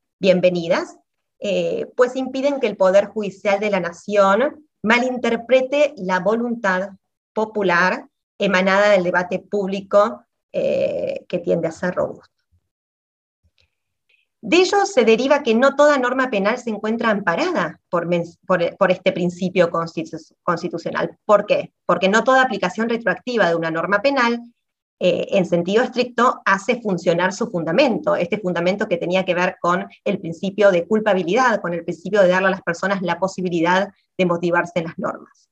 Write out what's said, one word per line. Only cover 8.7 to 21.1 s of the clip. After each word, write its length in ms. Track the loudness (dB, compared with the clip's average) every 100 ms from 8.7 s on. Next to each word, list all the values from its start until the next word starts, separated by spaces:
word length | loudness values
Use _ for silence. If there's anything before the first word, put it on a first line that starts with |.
| 4 4
del 120 | 4
debate 360 | 2 -2 -2 -6
público, 840 | -6 -4 -4 -6 0 2 2 -2 _ _ _
eh, 720 | -4 -2 0 -2 -4 -6 -8 -6
que 120 | -6
tiende 300 | -2 -2 -2
a 20 |
ser 240 | -4 -6 -4
robusto. 340 | -6 -6 _ _ _ _ _ _ _ _ _ _ _ _ _ _ _ _ _ _ _ _ _ _
De 160 | 0 2
ello 280 | 2 2 0
se 180 | 2
deriva 380 | 4 4 4 2
que 140 | 2 2
no 200 | 2 4
toda 220 | 4 4
norma 320 | 0 -2 -2
penal 300 | 0 -2 -2
se 100 | -6
encuentra 400 | -6 -4 -2 0
amparada 720 | 0 0 -2 0 -2 -4 -6 _
por 160 | -4 0
men-, 320 | -2 -4 -8 -2
por, 320 | 0 0 0
por 140 | 0
este 200 | 0 -2
principio 600 | -2 -2 -4 -2 2 0
constitu-, 640 | 0 -6 -8 -10 -12 -18 _
constitucional. 720 | -6 -4 -4 -8 -6 -4 -6